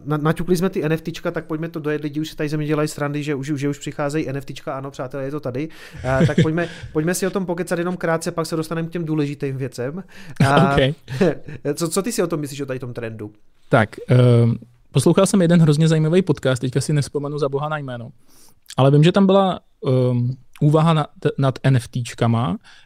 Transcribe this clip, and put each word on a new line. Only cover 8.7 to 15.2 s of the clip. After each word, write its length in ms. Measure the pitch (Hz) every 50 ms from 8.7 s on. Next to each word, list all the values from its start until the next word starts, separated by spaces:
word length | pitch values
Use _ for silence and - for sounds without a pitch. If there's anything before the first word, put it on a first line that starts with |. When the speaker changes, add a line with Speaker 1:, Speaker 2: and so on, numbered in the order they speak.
| 170 165 165 165
Speaker 1:
k 40 |
těm 140 | - 180 170
důležitým 520 | 151 156 156 147 143 147 139 143 139 135 131
věcem. 460 | 139 127 - - 120 131 156 190 190 - - - - 170 143 - - 135
A 260 | 139 143 135 139 139
Speaker 2:
<laughs> 0 |
Ok. 200 | 143 135 131 156 - - - - 127 196 170 -
Speaker 1:
<laughs> 420 | - - - 127 131 - 143 147
co, 120 | 151 170 165
co 120 | - 196
ty 100 | 190 240
si 120 | 233 - 185
o 40 | 165
tom 120 | 175 151
myslíš, 220 | 147 135 139 139
o 40 | 143
tady 140 | 131 131 131
tom 140 | - 123 120
trendu? 380 | - 117 113 110 107 107 104 - _ - - _ _ _ -
Speaker 2:
Tak, 260 | - 127 110 - - - - -
ehm, 480 | 131 123 123 123 120 117 120 117 117 120 - - _ _ _ _
poslouchal 340 | - 139 - 175 165 -